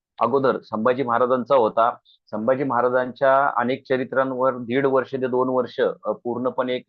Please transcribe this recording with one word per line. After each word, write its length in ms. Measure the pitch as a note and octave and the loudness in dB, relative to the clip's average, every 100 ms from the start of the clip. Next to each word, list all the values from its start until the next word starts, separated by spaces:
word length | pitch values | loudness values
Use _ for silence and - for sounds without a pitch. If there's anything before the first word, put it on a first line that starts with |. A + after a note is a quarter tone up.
| _ - | _ -4
अगोदर 380 | A#2 C3+ C3 G2+ | 0 2 2 0
संभाजी 440 | - A2 A#2 B2+ | -4 -2 0 0
महाराजांचा 520 | A#2+ A#2 B2 B2+ A#2 C#3 | 0 0 2 0 2 2
होता. 400 | G#2+ - A#2+ A#2 _ _ _ | 4 2 0 -2 _ _ _
संभाजी 320 | G#2+ A2+ C3 | -4 -2 0
महाराजांच्या 880 | C#3 A#2+ B2 B2+ B2+ A#2+ C3+ C3+ C#3+ - | 0 0 2 0 -2 0 2 4 2 0
अनेक 280 | A#2+ C3 - | -2 -4 -2
चरित्रांवर 640 | C3 A#2+ B2+ C3+ B2+ C3 | -4 -2 -2 -2 0 -2
दीड 320 | B2 A#2 B2+ C#3 | -2 -2 0 2
वर्ष 260 | C3 A#2+ | 2 0
ते 160 | C3 B2+ | -4 -2
दोन 220 | B2+ C3 | 0 0
वर्ष, 300 | B2+ A#2+ - | 0 -2 -2
अ, 320 | G#2 - G#2 | -2 -2 -6
पूर्णपणे 600 | G#2 A#2+ A#2+ B2+ B2 B2+ | -6 -6 -4 -4 -4 -4
एक 100 | B2+ | -4